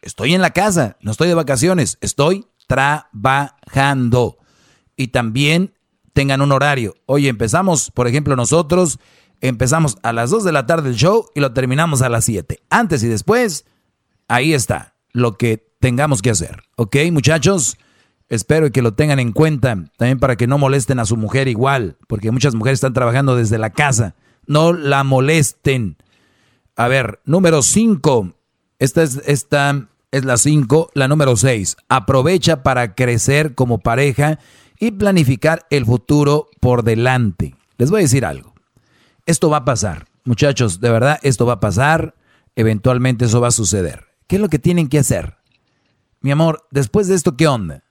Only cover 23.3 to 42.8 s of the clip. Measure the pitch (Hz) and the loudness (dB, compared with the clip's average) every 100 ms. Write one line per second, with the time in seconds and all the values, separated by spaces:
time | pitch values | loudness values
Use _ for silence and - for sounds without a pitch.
23.3 | 123 113 110 110 - 147 113 107 - _ | 0 0 -2 -4 -2 -2 0 -4 -6 _
24.3 | _ - 147 165 175 143 139 135 131 135 | _ -2 2 2 2 0 0 2 0 2
25.3 | 160 143 - - 131 104 76 _ _ _ | 2 0 -2 -4 -2 -4 -10 _ _ _
26.3 | _ _ _ _ - 120 135 113 - - | _ _ _ _ -4 0 0 -2 -8 0
27.3 | 165 180 160 127 202 226 185 151 127 92 | 2 4 2 2 2 2 2 2 0 -2
28.3 | - _ _ _ _ 131 - 160 131 143 | -10 _ _ _ _ -2 2 0 -2 -2
29.3 | 143 - 147 143 143 - _ _ 139 131 | -2 0 -2 0 -2 -6 _ _ -4 0
30.3 | 120 147 151 123 151 165 - 131 151 139 | 0 2 2 4 2 0 -2 0 2 2
31.3 | 117 131 120 95 - _ 131 98 135 135 | 2 2 0 -4 -8 _ -2 2 2 2
32.3 | 185 - 156 139 127 120 90 127 117 - | 2 2 0 0 -2 -2 -2 0 0 2
33.3 | 139 156 123 127 113 123 117 143 127 147 | 0 0 -2 0 0 0 0 0 0 -2
34.3 | 156 _ _ _ _ 220 196 202 190 135 | -2 _ _ _ _ -6 -2 0 2 2
35.3 | 131 156 165 _ 143 113 120 - 147 143 | 2 0 -2 _ -2 0 -2 2 2 2
36.3 | 147 - _ 127 123 113 110 120 127 117 | 0 -2 _ 0 0 0 0 2 2 0
37.3 | 87 76 65 _ _ 127 214 160 131 107 | -2 -8 -10 _ _ 0 2 2 2 0
38.3 | 69 - _ _ _ _ _ _ _ - | -8 -14 _ _ _ _ _ _ _ -4
39.3 | 165 170 151 131 117 104 80 - _ - | 0 2 0 0 -2 -4 -8 -14 _ -4
40.3 | 117 147 139 120 87 120 113 131 151 143 | 0 2 2 -2 0 0 2 2 0 0
41.3 | 120 120 120 110 92 139 160 - _ _ | 0 0 0 -2 0 2 0 -2 _ _
42.3 | _ _ - 110 110 | _ _ -2 0 2